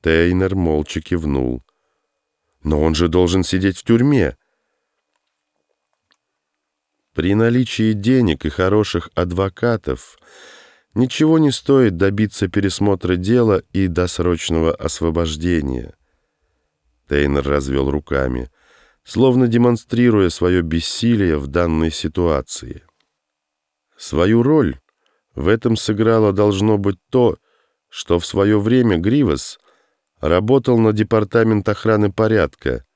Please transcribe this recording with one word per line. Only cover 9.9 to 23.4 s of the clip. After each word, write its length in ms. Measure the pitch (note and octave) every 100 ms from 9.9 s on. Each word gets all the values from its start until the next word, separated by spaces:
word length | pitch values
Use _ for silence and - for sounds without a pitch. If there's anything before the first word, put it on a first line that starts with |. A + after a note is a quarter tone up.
| B1+ - _ _ - - - - _ _
ничего 440 | G#2 B2+ - D#3 D#3+
не 140 | D3+
стоит 440 | B2+ - C3+ A#2 F2
добиться 520 | G2 G2+ G#2+ - F#2+
пересмотра 680 | G2+ F#2+ - G2+ G2 F2+
дела 480 | F2+ F#2 B2 A2+ G2 -
и 140 | F#2+ F#2+
досрочного 880 | E2 F2+ - F2 E2+ - D#2+ D#2+
освобождения. 1200 | - C#2+ - E2 E2 E2 D#2 E2+ E2+ C#2 B1 A1+ - _ _ _ _ _ _ _ _ _ _ _
Тейнер 380 | C#2+ C#2+ C#2 C#2
развел 460 | C#2+ C#2 C2+ C2+
руками, 580 | C#2+ - C#2 C2 B1 B1+ _ _ _ _ _
словно 420 | - - C3 B2+ B2
демонстрируя 840 | A#2 A#2+ A#2 - A#2 B2 G#2+ F#2
свое 320 | - F2+ F2+
бессилие 760 | E2 E2 - - A#2 A2+ F#2+ D2+
в 80 | C#2
данной 460 | D2+ E2+ D#2+ D#2+
ситуации. 880 | - F2 E2+ F2 D2 C2+ - B1 - _ _ _ _ _ _